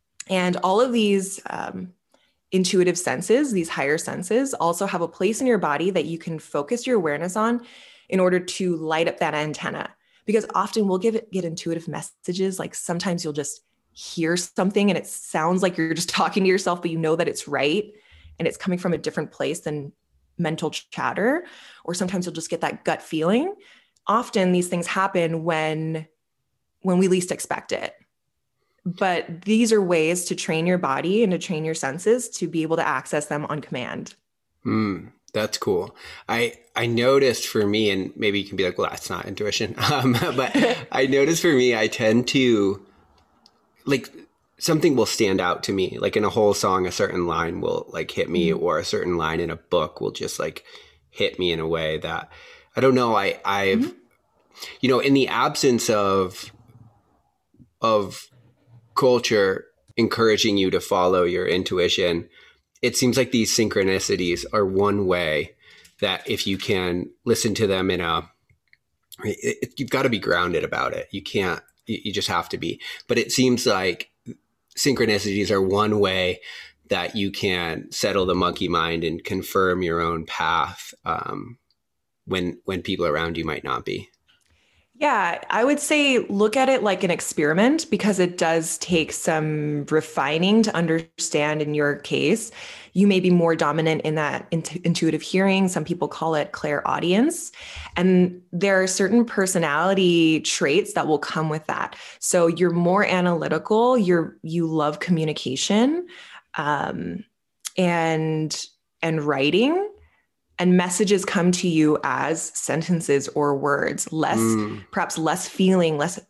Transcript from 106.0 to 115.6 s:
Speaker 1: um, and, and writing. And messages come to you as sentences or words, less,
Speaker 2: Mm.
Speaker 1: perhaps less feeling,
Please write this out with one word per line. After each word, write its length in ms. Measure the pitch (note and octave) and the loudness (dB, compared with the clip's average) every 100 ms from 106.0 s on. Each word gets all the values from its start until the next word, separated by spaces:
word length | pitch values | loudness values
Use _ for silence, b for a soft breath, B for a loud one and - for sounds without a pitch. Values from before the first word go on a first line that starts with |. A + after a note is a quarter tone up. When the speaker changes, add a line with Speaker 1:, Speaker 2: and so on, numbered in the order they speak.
| F4 B B B B - | -6 B B B B -6
Speaker 1:
um, 680 | D3 D3 - - E3+ F3+ - _ _ _ - - | -2 -2 -2 -6 -8 -10 -12 _ _ _ -10 0
and, 880 | F3+ E3+ E3 D#3+ D#3+ D#3 D#3 - - _ _ - | 0 2 0 0 0 -2 -4 -6 -12 _ _ -6
and 200 | E3 D#3+ | -2 -2
writing. 680 | D3 C#3 C#3+ F3+ C4 F4+ G#4 - b b b _ _ - | 0 0 2 2 2 2 -4 -10 b b b _ _ 0
And 140 | F3+ F3+ | 4 4
messages 480 | F3+ F#3 G3 G3 | 4 0 2 2
come 300 | F#3+ G3 F3 | 0 0 2
to 160 | F3+ F3+ | 2 0
you 280 | D#3+ D3+ D3 | 4 4 2
as 480 | C#3 B2+ C3+ A3+ - | 0 -2 -2 -4 -6
sentences 760 | - - D3 D#3+ E3+ E3+ C#3+ C3+ | -8 -4 -4 0 -2 2 0 0
or 260 | D3+ C#3+ C#3 | -2 0 0
words, 560 | C#3+ C#3+ D3+ D3 - | 0 0 -2 -4 -6
less, 280 | D#3+ C#3+ A2+ | -2 0 2
Speaker 2:
Mm. 440 | A2+ A2 G#2+ G#2+ - | 2 2 -2 -8 -8
Speaker 1:
perhaps 260 | G3 D#3+ F3+ | -4 -4 -2
less 300 | D#3+ F3 - | -2 -2 -6
feeling, 500 | - | 0